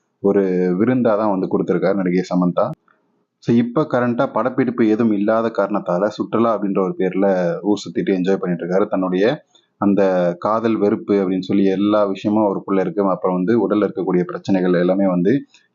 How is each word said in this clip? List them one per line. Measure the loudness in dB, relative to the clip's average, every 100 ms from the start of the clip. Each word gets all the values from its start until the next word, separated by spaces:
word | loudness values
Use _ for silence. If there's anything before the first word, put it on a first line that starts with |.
| _ _
ஒரு | 0 2 2 0 0 0
விருந்தா | 0 2 2 0
தான் | 0
வந்து | -2 -2
கொடுத்திருக்காரு | -2 0 0 0 0
நடிகை | 0 -2 0
சமந்தா. | 0 0 0 -2 -6 _ _ _ _ _ _
So, | 0 2
இப்ப | 2 -2 -2
கரண்டா | 0 0 0 -2
படப்பிடிப்பு | -2 -2 0 -2 0 2
எதுவும் | 2 2 2
இல்லாத | 2 0 0
காரணத்தால | -2 -2 -2 -2 0 -2
சுற்றுலா | -2 -4 0 0
அப்படின்ற | 0 -2 0
ஒரு | -2 -2
பேர்ல | -2 0 0 2 0 -2
ஊர் | -2 -2
சுத்திட்டு | -2 -4 -2
என்ஜாய் | 0 0 -2
பண்ணிட்டு | -2 -4
இருக்காரு. | -2 -2 0
தன்னுடைய | -2 -2 0 0 0 -8 _ _ _
அந்த | 0 2 2 2 0 -2
காதல் | -2 0 0 2
வெறுப்பு | 2 0 0 0
அப்படின்னு | 0 -2 -2
சொல்லி | 0 2
எல்லா | 2 2 2 0
விஷயமும் | -2 -2 2 0
அவருக்குள்ள | 0 -2 0
இருக்கு. | 0 0 0
அப்புறம் | 0 -2 0
வந்து | 0 2
உடல்ல | 2 0 0
இருக்கக்கூடிய | -2 -2 0
பிரச்சனைகள் | -2 -6 -2 0 2 2
எல்லாமே | 2 2 0
வந்து | 0 0 0 -4 _ _